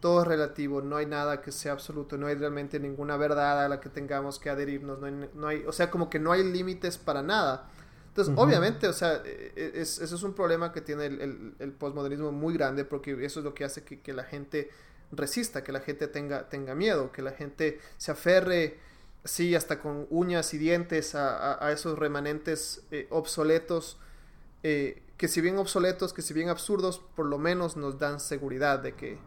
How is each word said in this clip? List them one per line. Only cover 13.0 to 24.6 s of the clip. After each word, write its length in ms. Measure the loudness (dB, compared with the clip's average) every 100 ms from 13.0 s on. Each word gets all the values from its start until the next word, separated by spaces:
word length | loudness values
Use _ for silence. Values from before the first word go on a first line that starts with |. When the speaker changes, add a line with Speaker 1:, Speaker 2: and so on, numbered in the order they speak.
| -4 -4 -4
Speaker 1:
eso 140 | -4
es 60 | -8
lo 80 |
que 100 | -4
hace 200 | -6 -6 -12
que, 160 | -16
que 100 | -10
la 100 | -8 -8
gente 440 | -10 -4 -4 -4 -10 -20 -20 -14
resista, 520 | -6 -2 -2 -2 -4
que 80 | -6
la 80 | -6
gente 280 | -4 -4 -4
tenga, 420 | -4 -4 -4 -4
tenga 260 | -8 -6 0
miedo, 360 | 2 2 0
que 100 | -4
la 80 | -8
gente 480 | -6 -10 0 0 0 -12 -12
se 140 | -6
aferre, 680 | 0 6 6 6 4 2 -2 -20 -20 -20 -16 -8
sí, 300 | 0 4 4
hasta 240 | 2 -4
con 260 | -4 -6 -2
uñas 420 | 0 2 2 0
y 60 | 0
dientes 560 | 4 4 4 0 0 0
a, 380 | 0 2 0 0
a, 100 | 0
a 40 |
esos 260 | 0 -2 0
remanentes, 840 | 0 0 -2 -2 -2 -2 -4 -8 -8
eh, 160 | -8 -2
obsoletos, 880 | -2 -2 0 4 4 4 -2 -2 -14 -18 -20 -20 -20 -20 -4